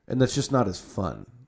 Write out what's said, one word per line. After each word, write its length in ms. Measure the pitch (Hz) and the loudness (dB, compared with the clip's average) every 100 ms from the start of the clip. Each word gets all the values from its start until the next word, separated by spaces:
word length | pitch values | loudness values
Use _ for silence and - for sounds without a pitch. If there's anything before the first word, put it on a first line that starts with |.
| - | -6
And 140 | 127 | 2
that's 140 | 127 147 | 2 2
just 160 | 131 | 2
not 160 | 135 107 | 2 2
as 120 | 90 | -2
fun. 460 | - - 92 55 - - | -8 -4 -4 -4 -14 -20